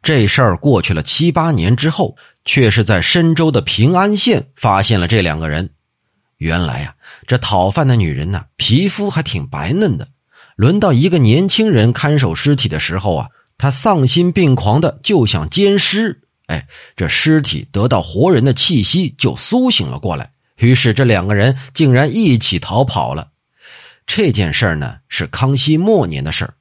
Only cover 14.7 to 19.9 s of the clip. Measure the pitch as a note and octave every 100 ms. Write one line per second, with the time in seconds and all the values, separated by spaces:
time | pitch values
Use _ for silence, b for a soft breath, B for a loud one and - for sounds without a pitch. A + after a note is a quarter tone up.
14.7 | C3 E3 - - F#3+ A2 F2+ D#2 - G3+
15.7 | G3+ - G3 A3 - _ _ - D#3+ -
16.7 | B B - - - D#3 D#3 C3+ C#2+ -
17.7 | G2+ A#2+ G2+ D2+ F#2+ E3+ C#3+ C3+ A#2+ -
18.7 | D3 G2 F3 E3+ - A#2 - - B3 B3+
19.7 | - C#2+